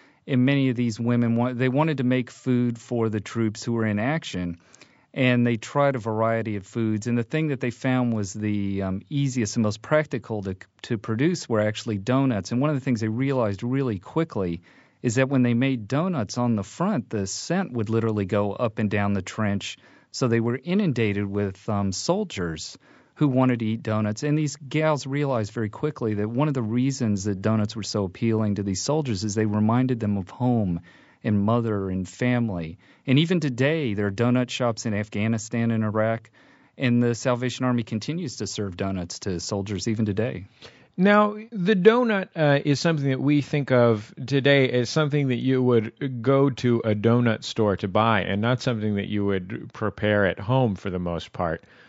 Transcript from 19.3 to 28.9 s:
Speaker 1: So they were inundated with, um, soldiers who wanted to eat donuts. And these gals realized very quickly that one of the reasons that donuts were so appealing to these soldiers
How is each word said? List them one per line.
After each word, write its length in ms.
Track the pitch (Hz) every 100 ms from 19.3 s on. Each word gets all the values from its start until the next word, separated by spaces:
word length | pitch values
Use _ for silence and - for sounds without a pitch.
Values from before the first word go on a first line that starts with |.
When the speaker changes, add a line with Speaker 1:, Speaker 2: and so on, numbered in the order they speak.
| - 107 101 - - - - _
Speaker 1:
So 160 | - 131
they 140 | 117
were 180 | 113 127
inundated 640 | 170 190 190 123 110 101 101
with, 420 | 101 101 92 -
um, 240 | 104 98
soldiers 840 | 95 - 190 208 - 87 78 - - _ - _ -
who 80 | 147
wanted 320 | 127 127 120
to 60 | 110
eat 180 | 113
donuts. 400 | - 107 107 107
And 140 | 147 151
these 180 | 151 -
gals 500 | 135 151 156 147 131
realized 460 | 143 143 123 101
very 180 | 120 107
quickly 440 | - 151 - 113 104
that 140 | 107
one 180 | 120 151
of 60 |
the 80 | 139
reasons 640 | 107 120 135 131 117 101 104
that 160 | 95
donuts 340 | 101 110 104 110
were 80 |
so 220 | 95 107 95
appealing 500 | - 117 110 107 98
to 80 |
these 180 | 101 95
soldiers 440 | -